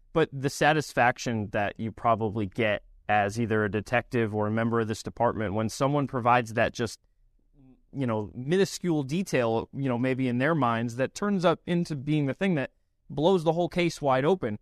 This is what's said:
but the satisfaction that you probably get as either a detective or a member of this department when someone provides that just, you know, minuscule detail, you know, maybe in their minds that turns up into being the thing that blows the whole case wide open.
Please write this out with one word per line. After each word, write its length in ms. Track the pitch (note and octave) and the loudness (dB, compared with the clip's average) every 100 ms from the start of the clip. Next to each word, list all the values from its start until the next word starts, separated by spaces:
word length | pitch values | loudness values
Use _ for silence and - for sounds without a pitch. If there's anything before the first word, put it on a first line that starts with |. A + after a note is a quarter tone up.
| _ | _
but 160 | E3 D#3 | -2 0
the 180 | C#3 C3+ | -2 -6
satisfaction 1000 | - D3+ D#3 - - A#2+ B2 C3 A2+ G2 | 0 2 2 0 2 2 2 -2 -4 -2
that 220 | A2 G2+ - | -2 -2 -4
you 140 | A2 | -8
probably 540 | - A#2 A2 A2 A2 G2 | -2 0 2 0 -2 -4
get 380 | - A2 G2+ - - - | -2 0 -2 -6 -10 0
as 280 | G#2 G2+ A2+ | 2 2 -2
either 280 | A2 A2 G#2+ | 0 0 0
a 40 | |
detective 640 | G#2+ - A#2+ - B2 A2 | -2 -2 -2 0 -2 0
or 140 | G#2+ G#2+ | 0 0
a 40 | |
member 280 | A2+ A#2 A#2 | 0 0 0
of 80 | A2 | 0
this 160 | A2 | -4
department 520 | A2 - A#2 G2+ G#2 G#2+ | -8 -2 0 0 -2 -2
when 120 | A2 | -4
someone 400 | - C#3 D3 C3+ | -2 0 0 -2
provides 460 | C3 A#2+ B2 A2+ | 0 2 2 2
that 180 | A2+ G2 | 0 0
just, 280 | - A2+ - _ _ _ _ _ C#3+ C3 B2 _ | 0 -6 -6 _ _ _ _ _ _ -20 _ _
you 160 | C3+ B2 | -6 -2
know, 240 | A2 G#2 | -2 -4
minuscule 720 | A#2+ C3 F#3 F#3 - F3+ D#3 | -8 0 2 2 -2 -2 -2
detail, 640 | C3 E3+ F#3+ C3+ A#2 A2+ - | 0 -2 0 0 2 0 -2
you 160 | C3 C3+ | -4 -2
know, 80 | A#2+ | 0
maybe 320 | C3 B2+ C3 | 0 0 0
in 80 | A#2+ | 0
their 180 | C#3+ E3 | 0 2
minds 400 | A#2+ A2+ A#2+ A#2 | 2 0 -2 -2
that 180 | B2+ | -4
turns 300 | - G#3 G3 | -2 -2 2
up 160 | E3+ D#3 - | 2 2 0
into 300 | F3 E3+ D3 | -2 -2 -4
being 300 | C#3+ D3+ C#3 | -2 0 0
the 60 | |
thing 220 | - G3 D#3 | 0 0 0
that 160 | B2+ _ _ _ - | -2 _ _ _ -10
blows 340 | C#3+ E3 F#3+ | 0 2 4
the 80 | D#3+ | 2
whole 160 | E3 E3+ | 0 0
case 340 | F3+ E3+ - | 0 0 0
wide 220 | C#3+ C3 | 2 2
open. 340 | D3 F#3+ A#2 G#2+ | 4 2 -2 -6